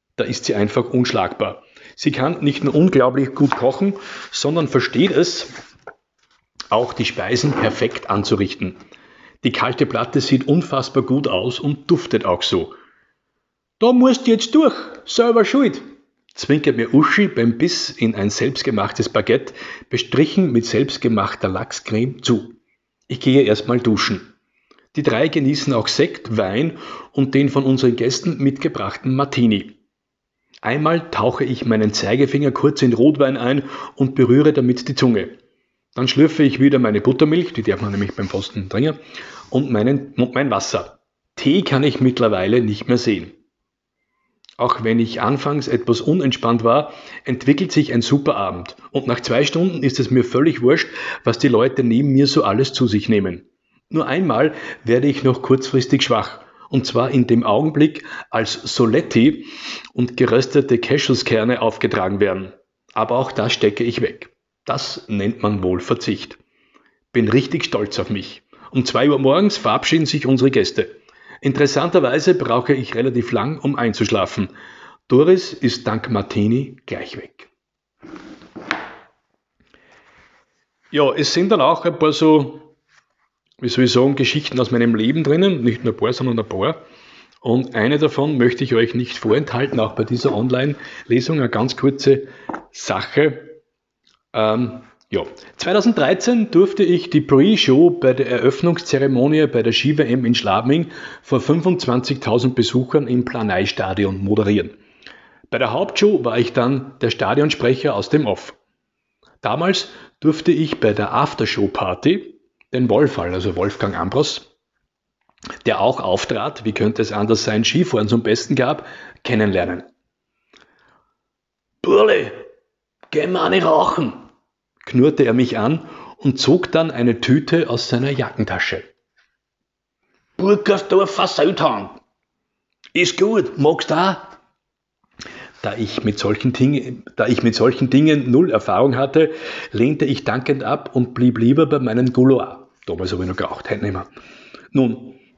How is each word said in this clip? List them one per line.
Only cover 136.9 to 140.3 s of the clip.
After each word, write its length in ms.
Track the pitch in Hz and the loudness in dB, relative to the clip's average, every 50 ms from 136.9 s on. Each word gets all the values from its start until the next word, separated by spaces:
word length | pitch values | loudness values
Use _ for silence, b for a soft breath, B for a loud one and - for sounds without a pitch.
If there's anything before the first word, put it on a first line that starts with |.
| 123 - - - - | -12 -14 -16 -10 -4
da 100 | - 110 | -2 0
ich 160 | 120 120 - | 0 2 2
mit 120 | - 117 - | 2 0 2
solchen 360 | - 110 131 131 - 135 123 | 4 2 2 2 2 0 2
Dingen 400 | 127 139 151 156 151 147 127 123 | 4 4 4 4 4 2 2 4
null 200 | 120 139 185 165 | 4 4 4 4
Erfahrung 460 | 127 107 - - 95 95 123 139 120 | 2 0 0 0 2 2 2 2 2
hatte, 340 | 123 139 135 - 156 160 156 160 B B B B B B B | 0 -2 2 4 2 2 2 0 B B B B B B B
lehnte 340 | - 107 120 135 151 131 147 | -2 0 2 2 2 0 0
ich 180 | 135 135 - - | -2 -2 -2 -4
dankend 400 | - | -4